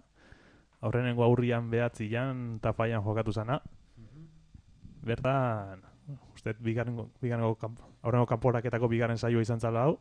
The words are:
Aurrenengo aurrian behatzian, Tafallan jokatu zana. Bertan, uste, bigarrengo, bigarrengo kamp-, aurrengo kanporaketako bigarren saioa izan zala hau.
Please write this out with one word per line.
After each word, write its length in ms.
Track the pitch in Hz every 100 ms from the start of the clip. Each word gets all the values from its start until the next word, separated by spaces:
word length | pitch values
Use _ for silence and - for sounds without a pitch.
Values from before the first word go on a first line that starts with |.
| - _ - - - - _ _
Aurrenengo 380 | 113 120 123 120
aurrian 440 | 117 123 120 117 117
behatzian, 880 | 117 120 - 107 113 135 127 120 113
Tafallan 380 | 117 - 113 113
jokatu 300 | 104 107 110 107
zana. 220 | 110 147 - - - - 113 143 160 - - - - - - -
Bertan, 800 | 113 117 127 135 127 107 98 95 - - - 139 -
uste, 240 | - 113 110
bigarrengo, 540 | 117 113 117 117 107 -
bigarrengo 400 | 123 117 113 110
kamp-, 220 | 113 117 - -
aurrengo 260 | 117 123 120
kanporaketako 600 | 113 127 117 120 117 120
bigarren 300 | 117 117 117
saioa 220 | 120 117
izan 160 | 113 117
zala 220 | 117 113
hau. 140 | 139 254